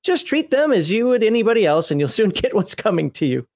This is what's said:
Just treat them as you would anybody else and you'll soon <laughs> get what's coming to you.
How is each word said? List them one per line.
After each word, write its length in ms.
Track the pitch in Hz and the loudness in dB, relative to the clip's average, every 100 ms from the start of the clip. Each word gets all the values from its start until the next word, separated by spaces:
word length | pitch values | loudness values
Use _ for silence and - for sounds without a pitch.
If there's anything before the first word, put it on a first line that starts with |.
Just 220 | - 359 - | 0 -2 0
treat 240 | 285 320 | -2 0
them 220 | 262 302 | 0 2
as 180 | 220 156 | 0 0
you 160 | 214 247 | 0 2
would 160 | 247 | 2
anybody 420 | 220 233 214 233 | 2 2 2 2
else 260 | 175 156 165 | 2 2 0
and 80 | 143 | -2
you'll 80 | 143 | -2
soon 220 | - 220 | 0 0
<laughs> 40 | |
get 200 | - 254 | 0 -2
what's 200 | 208 170 | -2 -4
coming 380 | - 220 175 143 | -4 -2 -2 -4
to 120 | - | -4
you. 220 | 151 127 120 | -2 -2 -6